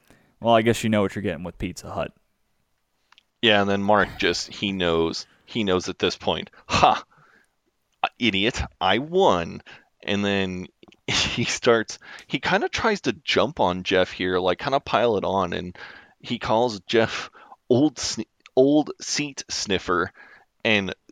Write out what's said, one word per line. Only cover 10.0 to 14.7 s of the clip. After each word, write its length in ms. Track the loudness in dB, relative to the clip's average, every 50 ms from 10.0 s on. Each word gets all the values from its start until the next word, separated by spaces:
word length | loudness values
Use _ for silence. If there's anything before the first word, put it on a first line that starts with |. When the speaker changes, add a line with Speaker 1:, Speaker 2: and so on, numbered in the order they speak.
Speaker 2:
And 220 | -6 -4 -4 -2 -2
then 420 | -2 0 -2 -2 -4 -6 -8 -10 -12 _ _ _ -20
<laughs> 180 | -20 _ _
he 380 | -4 -2 -2 -2 -2 -2 -4 -4
starts, 540 | -4 -4 -2 2 2 2 2 0 -4 -10 -16 -16 -20 -20 -20 -12
he 120 | -8 -8 -4
kinda 300 | -2 0 0 0 -2 -2
tries 340 | -4 -2 -2 -2 -2 -2
to 100 | -2 -4
jump 480 | -4 -4 -2 -2 0 2 0 0 0 0
on 220 | 0 0 0 -2
Jeff 280 | -2 0 2 2 2 0
here, 260 | -2 -4 -2 -2 0 0
like, 200 | 2 0 0 0
kinda 220 | -2 -2